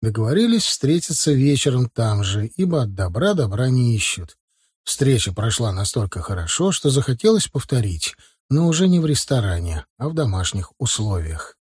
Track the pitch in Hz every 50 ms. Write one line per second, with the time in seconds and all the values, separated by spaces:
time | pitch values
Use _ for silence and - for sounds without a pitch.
0 | - 113 104 110 110 113 139 190 226 240 233 226 - - 208 - - 135 156 175
1 | - - 160 - - - 147 131 135 143 143 127 - 147 127 127 123 117 _ -
2 | 117 110 104 104 101 95 98 104 104 117 - - 185 185 165 156 123 104 98 95
3 | 95 90 85 117 165 202 208 175 139 104 95 104 127 131 127 127 123 120 117 107
4 | - - - - 87 - - _ _ _ _ _ _ _ _ _ _ - - -
5 | 139 135 135 117 - 104 92 - 107 113 107 - 120 110 95 92 101 - - 127
6 | 107 95 - 92 85 - 101 90 85 82 - - 175 196 185 - - 147 131 139
7 | 127 - 131 117 - 214 220 214 - - _ 139 - - - 131 107 101 87 80
8 | - - - _ _ _ _ _ _ _ 135 147 170 170 160 156 185 190 180 175
9 | 160 156 147 127 - - 139 127 110 98 90 87 85 82 80 78 - _ _ _
10 | 123 151 165 160 156 120 95 92 90 - - 98 92 - _ _ 139 117 - -
11 | 107 104 98 87 80 80 80 78 - - - _